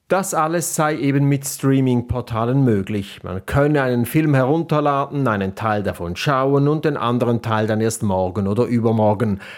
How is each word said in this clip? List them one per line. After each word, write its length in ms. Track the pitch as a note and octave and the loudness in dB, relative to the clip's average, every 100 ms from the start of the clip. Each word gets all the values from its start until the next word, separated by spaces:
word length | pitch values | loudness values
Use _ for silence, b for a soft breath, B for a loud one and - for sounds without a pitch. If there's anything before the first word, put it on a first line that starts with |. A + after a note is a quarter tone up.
| _ | _
Das 260 | F3+ F#3+ | -2 0
alles 400 | D#3+ D#3 E3+ - | -2 0 -2 -2
sei 220 | - D3+ D#3 | -2 0 0
eben 300 | C#3 C3+ C#3 | 0 2 2
mit 200 | C#3 C#3+ | 2 -2
Streaming-Portalen 1160 | - C#3 C3+ C3 A#2+ A#2+ B2 A#2+ A2 A#2 C3+ | -2 2 2 2 0 0 -6 -4 -2 0 2
möglich. 560 | C3 G#2 F#2 G#2 G2 - | 4 2 0 -4 -6 -12
Man 220 | F#2 F#2 - | -10 -10 -2
könne 360 | C#3 D3 D3 | 2 2 2
einen 220 | B2+ A#2+ | 2 0
Film 300 | A#2 D#3 D#3 | 0 0 2
herunterladen, 920 | C3+ B2+ D#3+ E3 D3+ D3 C#3 C#3 C#3+ B2+ | 2 2 0 0 0 2 0 -2 -2 0
einen 280 | G2+ F#2+ | 0 -2
Teil 280 | G2 A2 G#2 | -2 -2 -2
davon 340 | G2 F2+ E2+ F2+ | -2 -4 -8 -4
schauen 520 | D3+ C3+ C3+ C#3 C#3+ | -2 0 2 2 2
und 160 | D#3 | 2
den 140 | D3 C#3+ | -2 -2
anderen 420 | A#2 A#2+ A#2+ A#2 | 0 0 2 0
Teil 260 | A2+ A2 A2 | 0 0 0
dann 140 | G#2+ | 0
erst 220 | A2+ - | 0 0
morgen 440 | G#2+ F#2 F#2 F#2+ G2 | -2 0 0 -2 -2
oder 180 | G#2+ | 0
übermorgen. 760 | A2+ A#2+ A2+ A2+ G#2+ G#2 A2+ F#2+ B | 0 2 2 2 2 2 0 -2 B